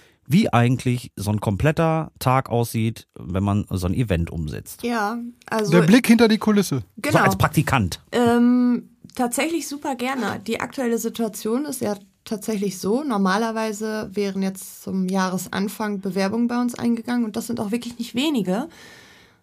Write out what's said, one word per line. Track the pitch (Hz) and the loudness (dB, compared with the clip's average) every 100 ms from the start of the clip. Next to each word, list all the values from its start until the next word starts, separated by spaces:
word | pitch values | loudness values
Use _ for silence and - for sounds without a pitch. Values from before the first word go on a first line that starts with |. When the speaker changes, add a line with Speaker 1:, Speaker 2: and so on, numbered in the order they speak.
| _ _ - | _ _ 0
Speaker 1:
wie | 165 - | 2 4
eigentlich | 117 120 127 127 123 - - | 4 4 4 0 -2 -4 -6
so | 101 | -2
ein | 107 | 0
kompletter | - 98 139 160 165 160 156 - | 0 2 2 2 2 0 -4 -2
Tag | 131 131 - | 2 2 2
aussieht, | 120 117 117 113 110 - - | -2 0 0 -2 -4 -14 -16
wenn | 58 92 | -6 0
man | 101 104 - | 2 0 0
so | 92 90 | -2 -2
ein | 98 | -2
Event | 113 85 85 | 0 0 0
umsetzt. | 82 76 50 - - | -4 -6 -8 -12 -8
Speaker 2:
Ja, | 240 233 208 233 240 - - | -4 -2 -4 -6 -10 -16 -6
also | 220 208 | -2 4
Speaker 3:
Der | 175 | 4
Blick | 165 247 - | 8 6 8
hinter | 233 233 | 6 6
die | 220 | 4
Kulisse. | - 202 190 131 - - | 4 2 2 -2 -6 -6
Speaker 2:
Genau. | - 170 | 0 4
Speaker 1:
So | |
als | 196 190 | 4 4
Praktikant. | 156 - - 135 90 - _ | 2 2 2 2 2 -2 _
Speaker 2:
Ähm, | 233 240 240 240 247 247 240 - _ - - | 2 4 4 4 4 4 0 -4 _ -14 -4
tatsächlich | 240 277 311 339 - | -2 0 -2 -2 -6
super | 285 302 247 | -8 -6 -4
gerne. | 247 269 202 - 202 | -4 -4 -4 -6 -6
Die | 226 | -6
aktuelle | - - 240 226 | -6 -4 -2 -2
Situation | 226 233 226 - 214 240 294 | -4 -4 -6 -4 -4 -4 -4
ist | 262 | -4
ja | 208 202 - _ - | -4 -6 -10 _ -10
tatsächlich | 214 214 214 202 190 | -8 -4 -4 -4 -4
so, | 185 240 | -2 -2
normalerweise | 302 208 190 196 226 226 220 208 220 214 220 | 0 0 2 2 0 -2 -4 -4 -6 -6 -6
wären | 190 202 196 | -4 -4 -2
jetzt | 190 190 - - | -4 -6 -14 -14
zum | - 190 185 | -6 -2 0
Jahresanfang | 190 185 180 185 190 202 - 214 202 | 0 0 -2 -4 -4 -4 -4 -6 -4
Bewerbungen | 196 185 190 226 240 | -4 -2 -2 0 0
bei | 240 | 0
uns | 247 | -2
eingegangen | 240 233 226 226 247 220 | -2 -2 -2 -2 -2 -2
und | 233 | -4
das | 226 | -6
sind | 233 | -6
auch | 208 | -4
wirklich | 240 247 - | -4 -6 -10
nicht | 233 240 | -6 -2
wenige. | 311 269 185 196 330 - - - - - _ _ | 0 0 0 -2 -4 -12 -20 -20 -20 -20 _ _